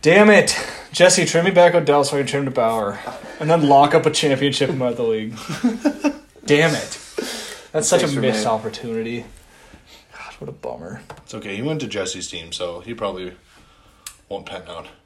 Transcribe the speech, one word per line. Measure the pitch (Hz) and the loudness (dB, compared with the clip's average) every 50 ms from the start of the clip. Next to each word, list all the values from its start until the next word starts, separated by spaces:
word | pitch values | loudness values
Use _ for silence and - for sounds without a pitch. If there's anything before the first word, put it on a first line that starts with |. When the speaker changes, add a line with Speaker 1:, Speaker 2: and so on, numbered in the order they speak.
Speaker 1:
Damn | - 151 170 196 208 214 | 6 6 6 8 8 8
it. | 208 185 151 131 - - - - - - - - | 8 6 6 4 -2 -4 -6 -10 -12 -16 -18 -12
Jesse, | - - 175 180 180 - 170 | 2 4 4 6 6 4 0
trade | 151 - 165 170 | 2 2 2 2
me | 190 | 2
back | 185 175 175 175 170 | 4 6 6 6 6
Odell | 175 156 143 147 143 139 | 4 2 4 2 2 2
so | 135 151 | 0 0
I | 139 | -2
can | 135 127 | -2 -2
trade | - 139 | -2 -4
him | 139 | -4
to | 131 | -2
Bauer. | 123 127 117 113 113 113 107 101 101 - - - - - - - - - | -2 0 0 0 0 -2 -2 -4 -6 -8 -10 -12 -14 -14 -16 -16 -12 -8
And | 160 151 | 0 2
then | 165 170 147 139 | 2 2 6 6
lock | 139 139 143 147 147 | 8 8 8 8 4
up | 165 - | 4 2
a | 160 | 2
championship | 151 - - 147 135 131 139 143 131 - 139 127 | 0 0 0 0 0 2 0 -2 0 0 -2 -2
in | - 135 | -2 -2
the | 127 123 117 - 120 | -2 -4 -2 -2 -2
league. | 113 110 110 110 110 110 | -2 -2 -2 -4 -8 -10
Speaker 2:
<laughs> | 110 - - 156 - - 240 220 240 - 302 285 - - 294 - - - _ _ - - | -12 -12 -10 -10 -2 -2 -2 -2 0 -4 -4 -4 -2 -4 -4 -4 -4 -16 _ _ -16 0
Speaker 1:
Damn | - 147 147 160 165 143 | 2 4 4 4 2 0
it. | - - - - - - - - - - - - - - - - - - - | -2 -6 -10 -12 -16 -16 -12 -10 -10 -8 -8 -10 -12 -12 -14 -16 -18 -20 -6
That's | _ 156 151 - | _ -4 0 2
such | 185 170 - | 2 2 2
a | - | 2
Speaker 3:
Thanks | 139 | -2
for | 135 | 0
Speaker 1:
missed | 127 131 110 107 107 | 0 0 0 0 -2
Speaker 3:
me. | 120 | -2
Speaker 1:
opportunity. | 113 110 110 113 107 - - 117 113 113 113 113 120 117 110 - - - - _ _ - - - - - _ _ - - _ _ - | -2 -2 -4 -8 -12 -10 -10 -8 -6 -6 -6 -6 -8 -10 -10 -12 -20 -20 -20 _ _ -20 -20 -20 -20 -20 _ _ -20 -20 _ _ -20
God, | - - - - - | -20 -20 -20 -18 -16
what | - - | -16 -16
a | - | -16
bummer. | - - 64 60 - 82 87 101 131 - - - - _ | -12 -12 -12 -12 -10 -12 -14 -14 -16 -16 -18 -20 -20 _
Speaker 2:
It's | - - | -16 -16
okay. | 110 101 104 98 | -14 -12 -10 -8
He | 101 120 | -6 -4
went | 147 156 151 | -4 -4 -4
to | 135 107 | -6 -6
Jesse's | 98 101 95 90 - 95 90 - | -6 -6 -6 -6 -8 -10 -10 -12
team, | - 85 82 85 - | -12 -12 -12 -12 -10
so | - 90 87 85 87 | -8 -8 -8 -8 -10
he | 87 110 117 | -12 -12 -10
probably | 110 107 101 95 92 92 - 185 - _ _ _ _ _ _ _ _ _ _ _ _ _ - - _ _ _ | -8 -6 -6 -6 -8 -10 -12 -14 -16 _ _ _ _ _ _ _ _ _ _ _ _ _ -20 -20 _ _ _
won't | 98 98 95 | -12 -12 -12
pen | - 98 92 90 87 | -12 -16 -16 -14 -14
out. | 87 82 78 - - _ _ | -16 -16 -16 -18 -20 _ _